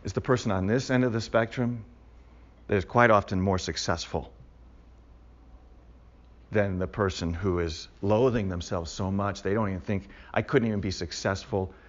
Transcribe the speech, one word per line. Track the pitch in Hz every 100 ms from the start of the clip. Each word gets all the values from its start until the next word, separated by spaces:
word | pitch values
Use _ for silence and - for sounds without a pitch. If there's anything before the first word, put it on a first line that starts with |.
is | -
the | -
person | - 123 120
on | 98 95
this | 120 131
end | 127
of | 127
the | 113
spectrum | 107 113 113 - 120 120 107 - - - - - - - -
that | 104
is | 87
quite | 123 120
often | 104 - 95
more | 95 92
successful | - 78 - 85 - 82 71 - - - - - - - - - - - - - - - - - - - - - -
than | 104 101 92
the | 90
person | - 98 - 85
who | 82 98 87
is | 85 80 - -
loathing | 98 107 131 117 95
themselves | 87 - 92 82
so | - 95
much | 98 101 95
they | 98
don't | 104 104
even | 92
think, | - 101 - - -
"I | -
couldn't | - 143 117
even | 104
be | 95
successful | 90 87 - 107 98 - 101 92 -